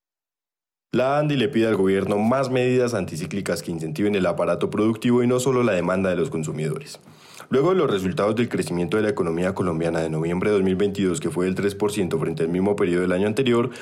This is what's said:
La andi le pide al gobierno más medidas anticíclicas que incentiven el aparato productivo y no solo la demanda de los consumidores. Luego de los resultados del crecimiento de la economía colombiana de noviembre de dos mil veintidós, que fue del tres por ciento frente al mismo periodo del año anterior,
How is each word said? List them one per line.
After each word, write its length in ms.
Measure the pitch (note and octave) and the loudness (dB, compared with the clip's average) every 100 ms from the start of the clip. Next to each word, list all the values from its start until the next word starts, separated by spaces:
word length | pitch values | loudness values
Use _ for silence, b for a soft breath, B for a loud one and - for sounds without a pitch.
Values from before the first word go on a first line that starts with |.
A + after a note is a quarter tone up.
| _ _ _ _ _ _ _ _ _ | _ _ _ _ _ _ _ _ _
La 300 | A#2 C3 C#3+ | -2 0 2
andi 160 | D3+ C#3 | 0 0
le 120 | G#2+ | 0
pide 200 | A2+ A2+ | 2 2
al 80 | G2 | 2
gobierno 420 | F#2+ F#2+ F#2+ G#2 | 2 2 2 2
más 320 | A2 C3 B2+ | 2 2 2
medidas 420 | B2+ B2+ B2+ A#2+ | 0 2 2 2
anticíclicas 680 | A2 F2+ D#2 D#2 G2+ F#2 E2+ | 0 -4 -6 -6 -6 -4 -4
que 80 | - | -4
incentiven 460 | E2 D#2 D#2 G#2 G2+ | -6 -6 -2 0 2
el 100 | F2 | 0
aparato 420 | E2+ E2+ F2 F#2+ | 0 0 0 -2
productivo 540 | G#2+ A2 A2+ B2 B2 | 0 0 0 2 4
y 60 | B2 | 4
no 100 | B2+ | 2
solo 240 | C3+ B2 | 2 2
la 120 | A#2 | 2
demanda 360 | F#2 F2 F#2 F#2+ | 2 0 0 0
de 60 | E2+ | 0
los 120 | D#2 | -2
consumidores. 680 | E2 D#2 D#2 D#2 - - - - B B B B | -4 -6 -4 -4 -6 -8 -18 -20 B B B B
Luego 220 | C3 E3 | 2 2
de 60 | F#3+ | 2
los 140 | C#3+ | 2
resultados 460 | G2+ F#2 D#2+ G2+ A2+ | 0 -2 0 0 0
del 120 | A#2 | -2
crecimiento 480 | F#2+ F2+ F2 E2+ G#2+ | -2 -2 -4 -2 0
de 60 | |
la 60 | G#2+ | 0
economía 480 | G2 E2+ E2 F#2 F#2+ | 0 -2 0 -2 -2
colombiana 420 | F2+ D#2+ E2 E2 | -2 -2 -2 -2
de 100 | D#2+ | -2
noviembre 420 | D#2 E2 F2 G2+ | -2 -2 -2 0
de 60 | G2+ | 2
dos 80 | |
mil 120 | F#2+ F#2 | 2 2
veintidós, 420 | G2+ G2 F#2 D#2+ | 0 0 0 0
que 120 | E2 | -4
fue 160 | D#2 F#2 | -2 -2
del 100 | F#2 | 0
tres 180 | G2 | -2
por 160 | - G#2 | -2 -2
ciento 260 | G#2+ E2+ D#2 | -2 -2 -2
frente 280 | D#2+ D#2+ | -2 -2
al 40 | E2+ | -2
mismo 280 | F2+ G2 G2+ | 0 0 0
periodo 260 | F#2+ F2 | 0 2
del 80 | F#2 | 2
año 160 | F#2 G#2 | 0 0
anterior, 440 | G#2+ B2 A#2 A#2+ B | 0 2 2 0 B